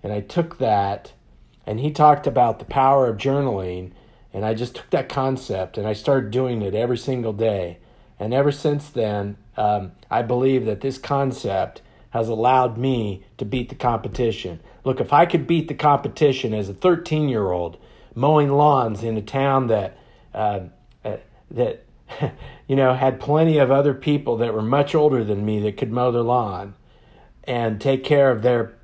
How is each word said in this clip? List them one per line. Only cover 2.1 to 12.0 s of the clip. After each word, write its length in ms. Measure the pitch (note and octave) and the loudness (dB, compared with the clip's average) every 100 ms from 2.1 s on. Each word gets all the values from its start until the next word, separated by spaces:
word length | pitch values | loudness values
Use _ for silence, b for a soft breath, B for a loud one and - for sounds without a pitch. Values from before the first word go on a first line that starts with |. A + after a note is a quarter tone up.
| C#3+ C#3+ | 6 2
about 320 | C3 A#2+ A2+ | 2 2 0
the 40 | - | -4
power 420 | C#3 C3+ C#3 B2+ | 2 4 4 2
of 80 | G#2+ | 0
journaling 760 | C3+ C#3 C3+ G2+ F#2 F2+ F#2 b b b b | -2 0 0 -2 -6 -8 -12 b b b b
and 120 | - | -6
I 100 | G#2+ | -4
just 220 | A2 A#2+ - | -2 -4 -8
took 140 | - | -2
that 180 | D#3 B2+ | -2 -2
concept 680 | - C3+ C3 - F#2+ F#2 - | -2 -2 -2 -4 -6 -4 -6
and 100 | G#2 | -4
I 60 | |
started 380 | G#2 - C3+ A2 | -4 0 0 0
doing 320 | A#2 B2+ A#2 | -2 -2 -2
it 120 | G2+ | -2
every 240 | G2+ A#2+ A#2+ | -2 -2 -2
single 340 | - B2+ A2+ | -4 -4 -4
day. 460 | G#2 A2+ G2+ F2 E2+ b b b b | 0 0 0 -4 -10 b b b b
And 140 | G#2+ | -2
ever 200 | B2 C#3+ | 2 2
since 360 | C#3+ D3+ D3 C#3+ | 0 -2 -2 -4
then, 480 | B2+ A2 G#2 G2+ G2+ - - | -4 -2 -2 -6 -10 -14 -2
um, 360 | G#2+ G#2 F#2+ - - | 0 0 -4 -14 -6
I 120 | A2+ | -4
believe 440 | A2+ B2 C3 C3 A2 | 0 0 2 2 0
that 160 | G#2+ | -4
this 160 | C3+ C3 | -6 -6
concept 840 | - C#3 C#3 C3 A2 F#2+ F2 - b b | -4 -2 -2 -4 -4 -2 -4 -8 b b